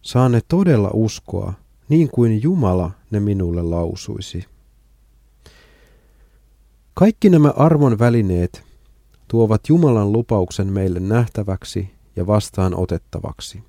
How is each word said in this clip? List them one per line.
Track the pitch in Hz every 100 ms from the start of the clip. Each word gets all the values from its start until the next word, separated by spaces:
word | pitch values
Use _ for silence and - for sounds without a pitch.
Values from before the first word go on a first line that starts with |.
saan | - 123 127
ne | 117 -
todella | 175 185 123 101
uskoa, | 107 110 - - 98 95 98 _ _ -
niin | 156 156
kuin | - 117 110
Jumala | 139 185 104 90 87 - _
ne | 104
minulle | 104 98 87 87
lausuisi. | 85 85 85 90 - 107 95 90 - _ _ _ _ _ _ _ _ _ - _ _ _ _ _ _ _ _ _ _ _ _ _ _
Kaikki | - 202 - 208
nämä | 170 147
armon | - 156 156 139 110
välineet | 120 120 98 87 87 - _ _ _ _ _ _ _
tuovat | 113 110 107 -
Jumalan | 165 156 113 101
lupauksen | 110 - 107 90 - 95
meille | 98 95 90
nähtäväksi | 95 113 117 - 101 95 - - 95 _ _
ja | - 90
vastaanotettavaksi. | 107 - - 92 87 92 82 _ - - - - 95